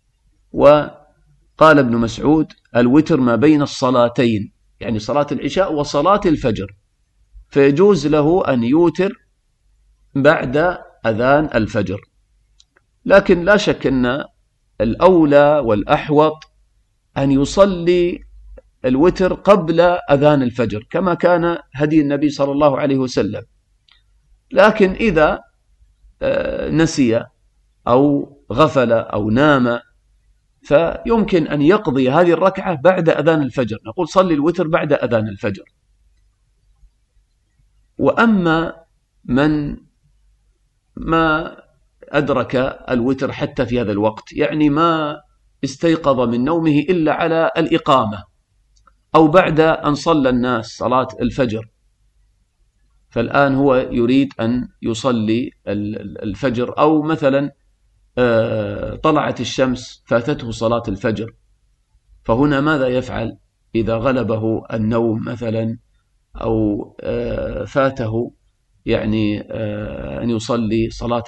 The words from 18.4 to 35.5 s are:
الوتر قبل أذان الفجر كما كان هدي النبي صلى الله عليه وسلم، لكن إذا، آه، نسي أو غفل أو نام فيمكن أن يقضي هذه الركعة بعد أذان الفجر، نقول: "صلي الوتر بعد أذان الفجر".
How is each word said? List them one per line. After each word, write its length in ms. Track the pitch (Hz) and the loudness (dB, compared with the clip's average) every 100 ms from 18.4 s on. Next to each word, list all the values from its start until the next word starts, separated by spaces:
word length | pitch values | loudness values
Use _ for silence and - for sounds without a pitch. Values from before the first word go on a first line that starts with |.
| - - _ _ | -20 -20 _ _
الوتر 500 | 127 131 180 180 180 | -2 2 2 2 -2
قبل 460 | 165 190 202 160 165 175 175 - | 0 4 4 4 2 2 2 0
أذان 320 | 143 147 143 | 4 4 4
الفجر 440 | 123 117 113 104 - | 0 -2 -4 -4 -6
كما 240 | - 185 | -4 -2
كان 440 | 170 175 175 170 170 - | 0 2 2 0 -4 -10
هدي 260 | 131 151 156 | -4 0 2
النبي 300 | 143 143 147 | 0 0 -2
صلى 220 | 139 139 | -2 -2
الله 260 | 139 151 131 | 2 2 2
عليه 200 | 143 135 | -2 -2
وسلم، 440 | 127 - 101 85 - _ _ _ _ _ _ _ _ _ - | -2 -2 -2 -6 -14 _ _ _ _ _ _ _ _ _ -4
لكن 400 | 196 214 214 190 | 4 4 4 0
إذا، 480 | 185 220 160 156 214 _ _ _ _ _ _ _ - | 2 0 2 2 0 _ _ _ _ _ _ _ -8
آه، 480 | - - - - 67 | -4 -2 -4 -6 -2
نسي 540 | 147 160 - 120 113 - _ _ _ _ _ 117 | 0 0 0 0 0 -4 _ _ _ _ _ 2
أو 440 | 127 147 143 - - - | 4 4 0 -4 -16 -8
غفل 400 | 113 190 135 117 | 0 2 2 2
أو 380 | 117 - 104 107 | 0 -2 -4 0
نام 500 | 117 151 139 120 120 - _ _ _ _ _ _ _ | 2 4 4 2 -2 -10 _ _ _ _ _ _ _
فيمكن 840 | - 147 165 - - 226 147 175 156 | 2 2 2 -4 -2 -2 0 0 0
أن 160 | 147 | 0
يقضي 480 | 147 190 165 135 127 | 2 2 0 -2 0
هذه 220 | 151 175 | 2 2
الركعة 480 | 160 190 185 185 147 | 2 0 -2 -6 0
بعد 280 | 165 180 165 | 2 2 0
أذان 340 | - 151 156 | 2 2 0
الفجر، 360 | 131 143 110 110 110 | -2 -4 -4 -6 -10
نقول: 220 | 185 165 | -6 0
"صلي 260 | 196 185 | 2 2
الوتر 340 | 147 156 185 160 | 2 0 -2 -2
بعد 240 | 165 147 | -2 0
أذان 360 | 139 127 113 107 | -2 0 -2 -2
الفجر". 360 | 98 107 | -6 -8